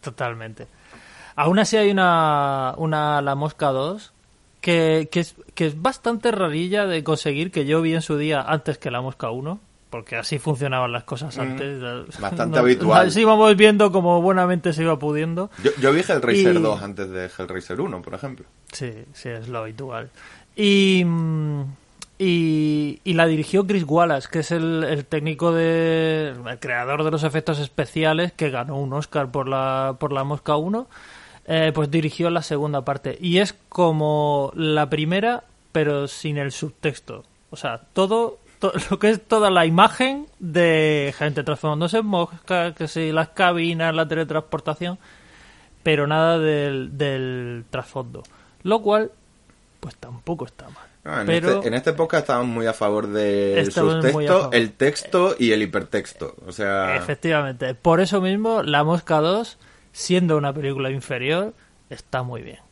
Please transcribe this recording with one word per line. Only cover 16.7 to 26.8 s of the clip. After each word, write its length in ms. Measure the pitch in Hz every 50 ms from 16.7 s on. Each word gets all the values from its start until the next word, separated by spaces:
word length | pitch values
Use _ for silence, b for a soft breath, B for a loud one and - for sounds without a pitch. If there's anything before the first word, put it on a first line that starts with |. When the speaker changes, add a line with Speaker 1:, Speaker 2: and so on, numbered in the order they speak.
| 104 101
Speaker 2:
antes 280 | 101 98 101 101 98 95
de 200 | 92 92 92 90 -
Hellraiser 440 | - 92 87 92 92 90 - 90 104
uno, 200 | 170 185 107 90
por 120 | 85 - -
ejemplo. 320 | 101 - 135 127 131 - - _ _ _ _
Speaker 1:
Sí, 180 | - - 135 120 110 107 117 -
sí, 160 | 143 - -
es 220 | 123 117 113 113 120
lo 100 | 123 117
habitual. 500 | 110 110 110 113 139 131 120 113 113 117 B B B B B B B B _
Y, 480 | - 208 202 202 196 196 190 190 185 180
mm, 580 | 170 170 165 165 160 160 156 151 151 147 143 135 139 135 - _ _ _ _ - _ _ _
y, 840 | 190 185 170 170 165 160 156 156 151 151 151 151 147 143 - - _
y 100 | 190 175
la 100 | 165 165
dirigió 420 | 165 160 156 151 - - 196 202
Chris 160 | 185 208 196 170
Wallace, 440 | 139 147 170 170 170 151 135 - -
que 80 | - 165
es 120 | 151 -
el, 340 | 175 170 160 165 165 160 160
el 180 | 135 156 143 135
técnico 460 | _ - 151 147 156 156 135 170 170
de, 840 | 165 165 165 165 165 165 165 165 160 160 160 160 160 156 156 147 127 123 120 113
el 100 | 120 120
creador 440 | - 139 123 120